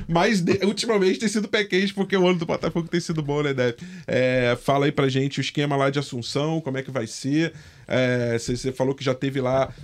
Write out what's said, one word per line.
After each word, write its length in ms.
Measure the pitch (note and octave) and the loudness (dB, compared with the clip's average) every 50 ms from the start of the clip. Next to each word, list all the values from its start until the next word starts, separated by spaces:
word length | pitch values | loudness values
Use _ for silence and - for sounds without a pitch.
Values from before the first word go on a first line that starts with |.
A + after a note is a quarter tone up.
| G3+ - | -4 0
mas 340 | E3 E3+ F#3 A3+ A#3 F#3+ | 2 4 4 4 4 2
de-, 220 | E3+ F#3 - - - | 4 2 2 2 2
ultimamente 540 | G3 A3 - - A#3+ A3+ G3+ F#3 F#3+ - C4+ | 0 0 0 0 0 2 4 4 4 2 2
tem 100 | A3+ G#3+ | 0 -2
sido 180 | G#3 A3 G3+ - | 0 0 -2 0
pé 160 | - G#3+ G#3 | 0 -2 0
quente, 280 | G3+ - F#3 G3 G3 | 2 2 2 2 0
porque 240 | G3 G3 F#3+ G3 F#3+ | 0 -2 -2 0 2
o 120 | G3 F3+ F3+ | 4 4 4
ano 100 | F3+ E3+ | 4 2
do 80 | E3+ | 0
Botafogo 420 | E3 E3+ - - E3+ D#3+ F3 E3 E3 | -2 -4 -2 -2 -2 -2 -2 -4 -2
tem 120 | - F3 | -2 -2
sido 240 | E3 - E3+ D#3 D3+ | -2 -2 -4 -4 -2
bom, 180 | C#3+ C#3+ D3 | -2 0 0
né, 120 | D3 C#3+ C#3 | 0 0 0
Depp? 300 | C3 B2 B2 A#2 - F3 F3+ F#3 F3+ D#3 | 2 0 0 0 -4 -10 -16 -16 -14 -6
É, 500 | - - B2 B2+ B2+ B2+ C3 B2 A#2+ A#2+ A#2+ | -2 0 2 2 2 2 2 2 2 2 0
fala 240 | - - C#3+ C#3+ C#3 | 0 0 2 4 4
aí 60 | D3 | 2
pra 180 | C#3+ D3+ C#3 C3+ | 2 2 2 2
gente 300 | C3 C3+ C3+ C#3 - - | 2 2 0 0 -2 -2
o 20 | |
esquema 340 | C3+ - - D3 D3 C#3+ C#3 | -4 -4 -2 -2 0 0 2
lá 140 | C#3 C3+ C#3 | 2 2 2
de 80 | C3+ C#3+ | 2 0
Assunção, 640 | C3+ - - B2 A2+ - - C3+ C#3+ D#3 D#3+ E3 | -4 -4 -6 -8 -6 -4 -2 -2 0 0 -2 -2
como 160 | D#3 C#3 C3 C3 | -4 -4 -6 -6
é 60 | C3 | -6
que 80 | - | -6
vai 160 | C3 C3 A2+ A2+ | -6 -6 -6 -6
ser. 460 | - - - C3 C#3+ D#3 E3 E3 D#3+ - - - - - - - | -8 -6 -4 -2 0 0 0 -2 -4 -10 -20 -20 -20 -18 -8 -2
É, 500 | - B2+ B2+ B2 B2 B2 A#2+ A#2+ A#2 A#2 | 0 2 2 2 2 0 0 0 -2 -2
cê, 160 | - - B2 | -2 -2 -4
cê 160 | A#2+ - C3 | -4 -4 -4
falou 220 | B2+ - C3 C3 C#3 | -2 -2 0 -2 -2
que 100 | C#3 B2+ | -2 0
já 120 | C3+ B2+ | -2 -2
teve 260 | C3 - C#3 C3+ C#3 | 0 -2 -2 -2 0
lá 280 | B2+ B2+ C3 C3+ C3 C3 - - | -2 0 2 2 0 0 -4 -6